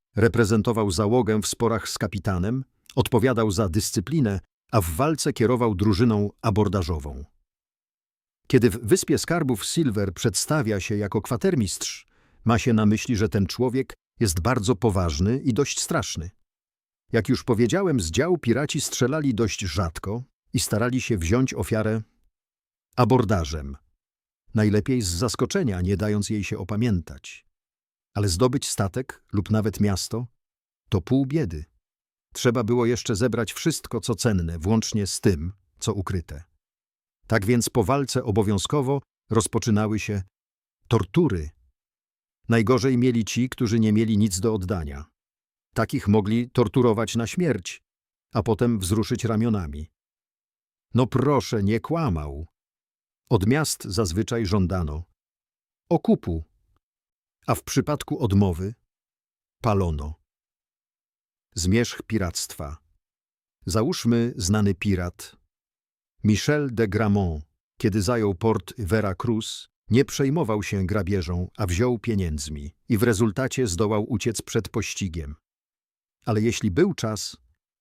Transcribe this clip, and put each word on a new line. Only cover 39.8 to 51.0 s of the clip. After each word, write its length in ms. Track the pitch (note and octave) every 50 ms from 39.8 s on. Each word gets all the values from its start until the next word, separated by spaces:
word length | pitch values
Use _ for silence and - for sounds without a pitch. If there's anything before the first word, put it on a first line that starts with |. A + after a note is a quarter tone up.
| G#2+ G#2 A2 G2
się 240 | - - G#2 G2 F#2 _ _ _ _ _ _ _ _ _ _ _ _ -
tortury. 640 | A#2+ G#2+ F#2 - - E3+ F3+ B2+ G2 E2 D2+ D#2 - _ _ _ _ _ _ _ _ _ _ _ _ _ _ _ _ _ _ -
Najgorzej 500 | A#2 A#2 A2 G#2 C3 A2 G#2 C3+ B2+ A#2+
mieli 260 | B2 B2+ A#2 A#2 G#2
ci, 240 | - - A#2+ B2+ C3
którzy 320 | - - B2+ G2+ A#2 A#2
nie 120 | A2 A2
mieli 260 | G#2 A2 A2+ A2 A2 G2+
nic 220 | A2+ G#2+ F#2 F#2
do 140 | G2 A2+ A2
oddania. 520 | G2+ F#2 F2+ G2+ F2 D#2 C#2 C#2 C#2+ D2+ - _ _ _ _ _ _ _ _ _ _ _ _ -
Takich 340 | A#2 A2 - - A#2+ - G#2
mogli 420 | G#2 A2 F#2+ G#2 A2+ A#2+ A#2+ B2+
torturować 640 | - B2 A#2+ G#2+ - C3+ B2+ A#2+ G#2 A#2 A2+ - -
na 100 | A#2 A#2
śmierć, 560 | - - F3+ F3 D3+ - F#2+ - - - - _ _ _ _ _ _ _ _ _ _ -
a 80 | A#2+
potem 360 | - A#2 G#2+ - B2 A#2+ A#2 G2+
wzruszyć 460 | F#2 E2+ G#2+ A2 G#2 - B2 G#2 -
ramionami. 640 | A2+ A2 G#2+ A#2 A#2+ A2 G2+ E2+ D2 C#2+ D2 D#2 - _ _ _ _ _ _ _ _ _ _ _ _ _ _ _ _ _ _ _ _ -
No 120 | A2+